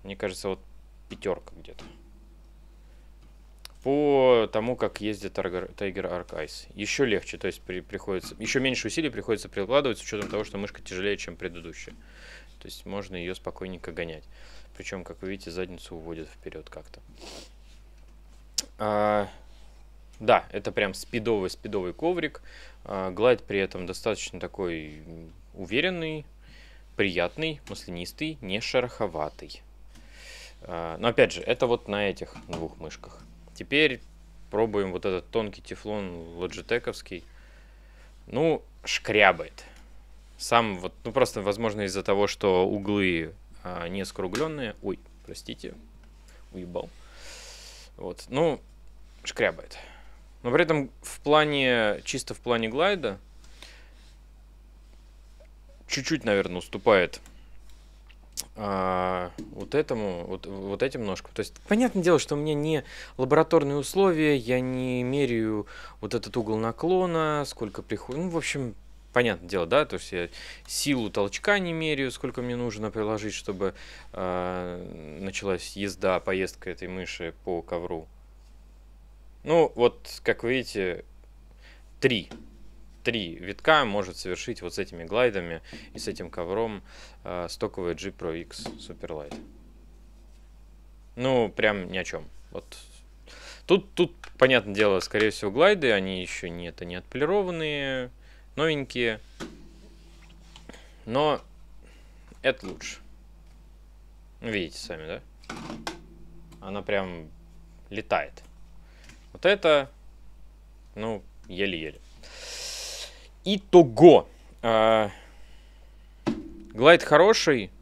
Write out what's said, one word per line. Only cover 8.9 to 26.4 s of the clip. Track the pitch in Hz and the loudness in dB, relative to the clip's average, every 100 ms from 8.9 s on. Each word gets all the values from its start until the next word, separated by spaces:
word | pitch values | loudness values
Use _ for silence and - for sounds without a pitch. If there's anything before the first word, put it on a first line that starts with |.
| 165 151 | -2 -4
приходится | - 107 104 98 | -4 -2 -4 -2
прикладывать | - 98 139 139 104 | -6 2 2 2 -4
с | |
учетом | - 107 98 | -6 -6 -4
того, | 104 | -4
что | 107 101 | -4 -6
мышка | 101 - | -8 -10
тяжелее, | - 92 101 98 | -10 -4 -2 -2
чем | - 85 | -6 -8
предыдущая. | 92 85 82 78 - - - - - - - - | -10 -10 -14 -14 -16 -18 -20 -20 -20 -20 -20 -20
То | - | -18
есть | - | -16
можно | 92 98 95 90 | -10 -8 -8 -8
ее | 85 | -8
спокойненько | 92 - - 92 90 - | -8 -10 -10 -10 -10 -10
гонять. | 82 85 78 - - - - - - | -8 -8 -10 -16 -20 -18 -18 -18 -14
Причем, | 95 95 | -10 -10
как | 87 85 | -10 -10
вы | 95 | -8
видите, | 98 95 | -8 -8
задницу | 85 90 87 - 85 | -8 -8 -10 -14 -14
уводит | 82 82 76 | -10 -10 -12
вперед | - - 80 - | -14 -14 -14 -14
как-то. | 78 - - - - - - - - - - - - - - - - - - - - | -16 -16 -20 -20 -20 -16 -16 -18 -20 -20 -20 -20 -20 -20 -20 -20 -20 -8 -8 -8 -4
А, | 107 104 107 104 98 - - - - - - - - - | 0 2 4 2 0 -8 -20 -20 -20 -20 -20 -20 -20 -2
да, | 110 107 - | 4 4 4
это | 101 - | -6 -4
прям | 101 101 | 0 -2
спидовый, | 95 - 120 107 107 92 | -2 -6 -4 0 0 0
спидовый | - 107 104 90 | -6 -6 -4 -4
коврик. | 82 165 175 156 - - - - - | -2 -2 0 -4 -8 -18 -18 -18 -18
А, | - 98 95 | -8 -4 -4
глайд | 92 120 117 | 4 6 6
при | - 101 | 2 0
этом | 95 90 90 | 0 -2 -6
достаточно | 92 117 101 - 90 | -4 -2 -2 -6 -8
такой, | 90 - 92 82 78 - 156 | -8 -4 -4 -4 -8 -14 -16
м, | 82 82 - - | -16 -16 -20 -20
уверенный, | - 90 113 175 175 160 156 147 - | -14 -4 0 0 -2 -6 -8 -12 -20